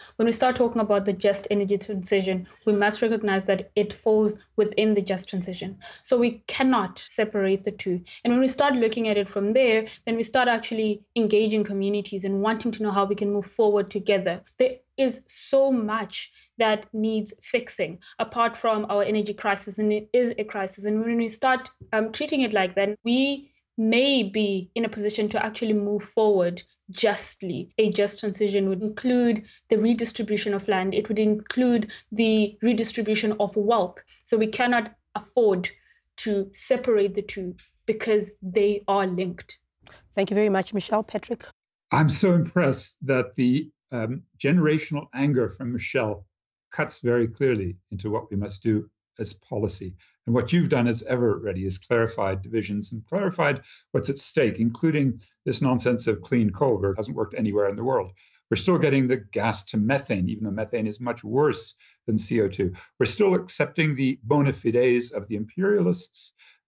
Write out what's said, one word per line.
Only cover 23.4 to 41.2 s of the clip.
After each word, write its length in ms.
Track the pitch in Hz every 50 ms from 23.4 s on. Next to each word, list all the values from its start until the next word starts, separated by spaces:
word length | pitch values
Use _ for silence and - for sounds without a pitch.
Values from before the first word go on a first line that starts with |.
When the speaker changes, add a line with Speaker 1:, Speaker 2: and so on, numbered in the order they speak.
| 285 - _ _ _ _ _ -
Speaker 1:
may 440 | 220 220 226 240 262 285 277 254 214
be 480 | 190 196 220 214 202 196 190 180 - -
in 120 | 233 233
a 20 | 220
position 400 | - 214 202 208 208 - 208 208
to 160 | 214 202 208
actually 300 | 220 214 - 233 214 214
move 280 | 208 202 202 208 202 202
forward 600 | - _ 226 214 214 202 185 175 175 175 175 - _ _ _ _ -
justly. 800 | 180 - - 208 202 196 - - - - 196 180 165 139 175 - _
A 140 | - 220 208
just 280 | - 208 202 202 208 -
transition 520 | - 208 196 - 214 202 196 202 196 190
would 100 | 190 185
include 600 | 214 214 214 - - 254 247 247 240 240 226 208 - - - - _ -
the 80 | 226
redistribution 800 | 214 214 233 240 220 233 226 - - 214 202 208 202 - 208 202
of 120 | 196 196
land. 280 | - 196 185 185 190 190
It 160 | 220 214 -
would 80 | 214 214
include 720 | 214 214 214 214 214 - - 247 254 247 240 226 214 - - - - _
the 460 | 214 214 226 220 220 220 208 208 208 - 214
redistribution 720 | 233 240 214 226 220 - 233 208 214 214 214 - 214 208 214
of 160 | 208 196 -
wealth. 480 | 214 202 214 233 220 180 180 - - - _ _ _ _
So 140 | - 233 214
we 80 | 220
cannot 480 | 220 220 - 247 240 247 233 220 220 - _ _ _ -
afford 540 | 208 - - - 247 233 208 190 180 180 - - _ _ _ _ _ _ _ _ - -
to 240 | 220 202 196 196 196 -
separate 580 | - - - 262 240 247 254 226 208 196 202 190
the 80 | 208
two 340 | 202 - - 202 185 180 180 - _ _ _ _ _
because 480 | - 220 214 - 226 214 208 202 208 - _
they 420 | 196 185 180 214 202 208 208 202 - -
are 180 | 196 202 190
linked. 520 | 185 180 175 190 180 175 - - - - - _ _ _ _ _ - - - _ _ _
Speaker 2:
Thank 160 | 202 196 -
you 40 | 202
very 140 | 208 214 208
much, 240 | 190 190 185 - 214
Michelle. 300 | 196 170 - 220 214 214
Patrick? 420 | - - 208